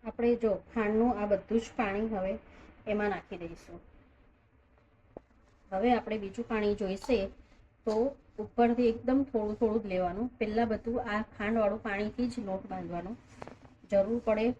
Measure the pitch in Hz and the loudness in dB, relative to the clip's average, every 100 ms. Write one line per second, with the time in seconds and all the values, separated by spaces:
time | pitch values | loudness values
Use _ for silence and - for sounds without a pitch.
0 | 226 - 240 233 226 185 - 233 208 214 | -12 0 2 4 2 0 -2 -2 2 4
1 | 233 208 208 202 - 226 226 - 214 196 | 4 2 2 0 2 -2 -2 -2 -2 0
2 | 220 214 190 220 - - - - - 208 | -2 -2 -2 -4 -8 -20 -20 -16 -4 0
3 | 208 185 - 185 170 165 - 175 - - | 0 -2 -8 -10 -10 -12 -16 -18 -20 -20
4 | - _ - _ _ _ _ _ _ _ | -20 _ -20 _ _ _ _ _ _ _
5 | _ - _ _ _ _ _ 190 233 233 | _ -20 _ _ _ _ _ 0 2 2
6 | 208 214 196 190 233 220 208 208 196 196 | 0 -6 -6 -8 -4 0 0 0 -2 -4
7 | - 233 196 - - - - _ - 214 | 0 0 0 -8 -20 -20 -20 _ -2 0
8 | 254 277 - - 214 - 240 233 240 226 | 0 -2 -20 -10 -8 2 4 6 4 2
9 | - 262 269 226 208 214 226 220 208 185 | 2 2 2 0 -2 0 2 2 0 0
10 | 180 185 247 - 214 214 233 214 - 240 | 0 -2 -6 -4 -2 0 0 0 -2 -4
11 | 233 208 220 - 208 226 208 220 220 202 | -2 -2 -4 -4 0 2 2 0 -4 -2
12 | 214 220 247 240 202 190 - 190 170 170 | -4 -2 -4 -2 -6 -6 -6 -10 -6 -6
13 | 175 240 - - - - - - - 196 | -6 -10 -14 -18 -18 -18 -20 -20 0 2
14 | 196 233 233 214 226 254 | 2 0 2 2 2 0